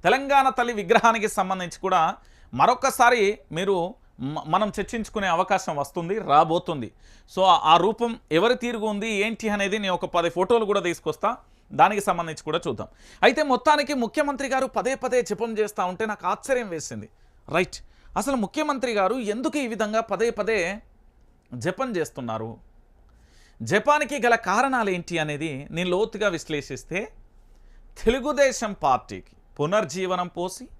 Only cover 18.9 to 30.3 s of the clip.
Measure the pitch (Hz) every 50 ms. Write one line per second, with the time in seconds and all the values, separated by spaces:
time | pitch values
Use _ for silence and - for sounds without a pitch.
18.9 | 226 208 190 190 226 262 233 202 208 226 269 311 311 302 277 233 220 190 220 208
19.9 | 214 226 226 226 202 175 220 240 226 220 208 190 226 208 170 170 196 220 - _
20.9 | _ _ _ - _ _ _ _ _ _ _ _ - 123 107 165 185 - 262 254
21.9 | 220 175 156 - _ - 127 117 113 110 110 113 113 - - - _ - _ _
22.9 | _ _ _ _ _ _ _ _ _ - - _ _ _ 117 110 156 214 214 285
23.9 | 294 302 294 - 285 285 208 240 233 226 - 180 185 220 254 277 262 247 220 196
24.9 | 185 175 175 - 170 165 156 151 147 143 156 165 143 131 143 - - 165 180 185
25.9 | 175 185 220 220 - 202 214 202 175 156 - - 156 147 135 - 139 127 - -
26.9 | 165 185 233 427 - - - - _ - - - - - - - - - - -
27.9 | - - - 214 240 269 233 294 294 254 285 262 233 - 240 208 196 - - 143
28.9 | 127 120 - - 104 92 - - - _ _ _ - - 143 156 190 214 214 151
29.9 | 127 180 185 185 185 180 180 175